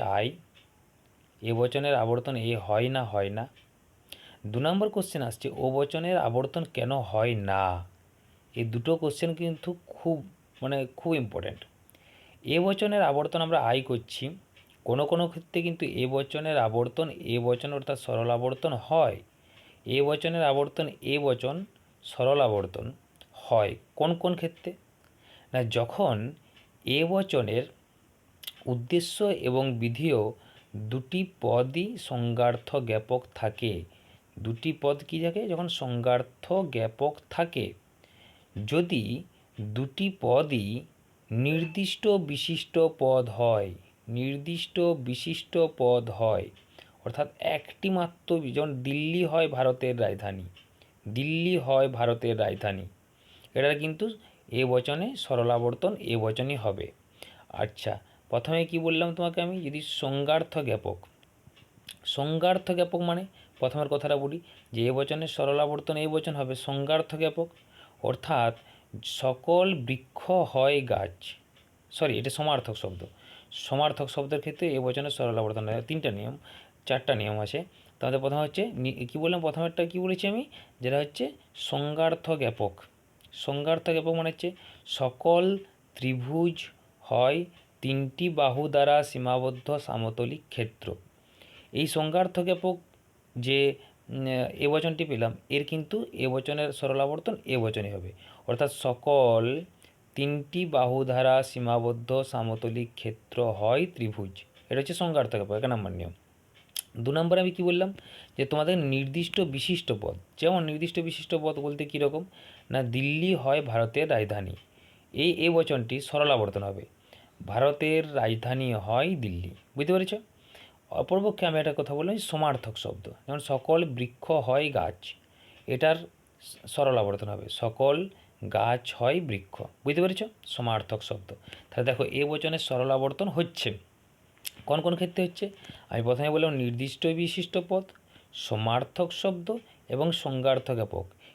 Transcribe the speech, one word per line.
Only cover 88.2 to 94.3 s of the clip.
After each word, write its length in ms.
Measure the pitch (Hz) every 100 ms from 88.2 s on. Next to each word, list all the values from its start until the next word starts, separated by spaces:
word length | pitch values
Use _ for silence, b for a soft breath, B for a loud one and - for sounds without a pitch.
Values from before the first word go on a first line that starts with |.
| 175
বাহু 340 | 151 135 127 151
দ্বারা 340 | 143 143 147
সীমাবদ্ধ 760 | 147 127 127 127 131 127 147 147
সমতলিক 640 | 139 117 113 113 120 156 -
ক্ষেত্র। 480 | - 113 - - - - _ B B B B B
এই 140 | 135 151
সংজ্ঞার্থ 500 | 160 156 180 185 180
জ্ঞাপক 360 | 175 180 185 175 _ _ _ _ _ 123
যে, 220 | 123 139 139 139 B _ -
উম, 180 | 131 131